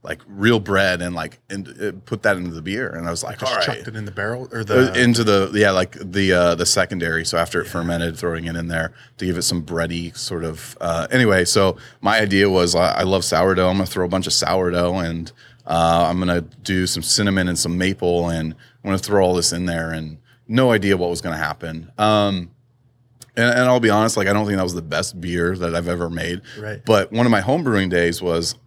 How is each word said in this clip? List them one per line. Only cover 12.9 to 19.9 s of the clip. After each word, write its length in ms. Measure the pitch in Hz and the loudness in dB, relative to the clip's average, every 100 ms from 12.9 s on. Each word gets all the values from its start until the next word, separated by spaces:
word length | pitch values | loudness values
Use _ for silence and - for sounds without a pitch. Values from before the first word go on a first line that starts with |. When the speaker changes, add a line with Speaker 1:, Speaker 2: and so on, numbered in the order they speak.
| - | 2
Speaker 1:
I 60 | |
love 240 | 92 95 - | 0 0 0
sourdough. 420 | 82 92 92 92 | 2 2 4 2
I'm 80 | 95 | 2
gonna 80 | 92 | -2
throw 200 | 95 90 | -2 -2
a 20 | |
bunch 180 | 92 82 | -2 -2
of 60 | |
sourdough, 640 | - - 95 90 87 87 92 | -2 0 0 0 0 0 0
and, 300 | 85 82 82 _ - _ - | -4 -6 -8 _ -20 _ -4
uh, 400 | 82 82 85 82 | 2 4 4 2
I'm 80 | 90 | 0
gonna 240 | 90 87 82 - | 0 0 -4 -10
do 240 | - 92 90 | -4 -2 -2
some 160 | 87 | -4
cinnamon 440 | 80 - 101 95 90 | -2 0 2 2 0
and 100 | 85 | -2
some 180 | 85 87 | -2 -2
maple, 500 | 92 98 90 87 85 | -2 0 0 0 0
and 240 | 82 80 80 - _ | -2 -6 -8 -20 _
I'm 40 | 98 | -4
gonna 100 | 95 | -4
throw 260 | - 101 | 2 2
all 100 | 90 | 2
this 160 | 90 82 | 0 -2
in 100 | 85 | -2
there, 260 | 90 82 82 | -4 -4 -6